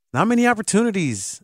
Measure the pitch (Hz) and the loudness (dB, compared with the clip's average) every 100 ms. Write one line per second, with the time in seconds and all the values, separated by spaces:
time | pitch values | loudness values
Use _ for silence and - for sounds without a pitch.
0 | _ 123 208 240 240 220 - 196 233 196 | _ -2 0 2 2 0 0 0 0 0
1 | 147 101 - - | -2 -4 -8 -14